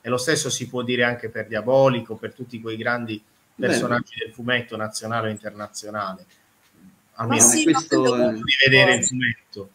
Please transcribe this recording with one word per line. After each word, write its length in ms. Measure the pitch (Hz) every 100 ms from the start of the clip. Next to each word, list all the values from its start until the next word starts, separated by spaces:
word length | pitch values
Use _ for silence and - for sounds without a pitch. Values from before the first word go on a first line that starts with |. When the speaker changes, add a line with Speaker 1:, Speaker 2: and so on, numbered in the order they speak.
Speaker 1:
E 80 | 117
lo 80 | 123
stesso 320 | - 151 135
si 180 | - 120
può 140 | 127
dire 220 | 120 123
anche 240 | 120 120 110
per 180 | 117 107
Diabolico, 680 | 110 110 135 135 120 117 110
per 160 | 110
tutti 260 | - 127 117
quei 160 | 113 110
grandi 460 | 117 120 117 107 _ _ _
Speaker 2:
Vero. 160 | - 123
Speaker 1:
personaggi 420 | 123 120 120 - -
del 140 | 110
fumetto 420 | 113 120 123 113 110
nazionale 520 | 107 - 110 117 110
o 20 |
internazionale. 960 | 107 107 104 104 - 104 107 98 95 - _ _ _ _ _ - _ _
Speaker 3:
Ma 80 | -
Speaker 1:
Almeno 180 | 113 285
Speaker 3:
sì, 200 | - 311
Speaker 2:
questo 360 | 311 - - -
Speaker 3:
ma 60 | 123
quello 200 | 120 123
Speaker 2:
è 20 |
Speaker 1:
di 80 | 110 117 -
vedere 300 | 135 135 143 123
il 80 | -
fumetto. 600 | 127 123 113 _ - 98